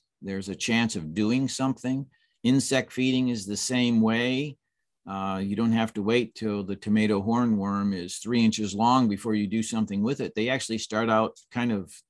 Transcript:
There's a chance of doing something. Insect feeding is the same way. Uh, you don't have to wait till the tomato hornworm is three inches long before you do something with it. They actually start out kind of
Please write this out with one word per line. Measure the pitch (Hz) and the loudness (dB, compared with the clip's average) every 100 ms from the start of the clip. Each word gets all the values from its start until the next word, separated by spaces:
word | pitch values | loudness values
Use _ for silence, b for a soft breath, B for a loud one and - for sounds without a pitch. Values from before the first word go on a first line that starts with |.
| _ _ | _ _
There's | 95 98 95 | -8 -8 -6
a | 90 | -6
chance | - 113 113 101 | 0 2 2 -2
of | 78 | -6
doing | 85 107 127 135 | -2 0 2 0
something. | - 131 113 123 135 139 _ _ _ | -2 -2 -2 -4 -4 -6 _ _ _
Insect | 120 135 - 135 127 | 2 2 4 0 0
feeding | - 127 127 127 | 0 2 2 0
is | 117 98 | -2 -4
the | 101 | -6
same | - 127 120 117 | -2 2 4 4
way. | 110 113 123 131 147 143 _ _ _ _ - | 4 2 0 -2 -4 -8 _ _ _ _ -12
Uh, | 98 98 95 | -6 -4 -4
you | 98 104 | -2 0
don't | 117 | 2
have | 113 113 | 2 0
to | 107 | -2
wait | 101 120 113 - | 0 2 0 -4
till | 110 104 | -4 -4
the | 95 98 | -4 -6
tomato | - 107 107 101 | 0 2 4 2
hornworm | 101 117 120 107 98 101 101 95 | 2 0 2 0 0 -2 -2 -2
is | 90 - | -6 -10
three | 107 120 | -2 2
inches | 113 110 104 101 | 4 2 -2 0
long | 113 131 117 | 2 4 2
before | 101 120 | 0 -2
you | 107 101 | -2 0
do | 113 | -2
something | 110 113 107 101 | -2 -2 -2 0
with | 107 135 | -2 -2
it. | 98 - | -4 -2
They | 117 | 0
actually | 131 - 113 | -2 -2 -6
start | - 110 113 | -4 0 2
out | 110 110 - _ | 4 2 -2 _
kind | 120 120 | -4 -2
of | 104 85 - _ | -2 -4 -12 _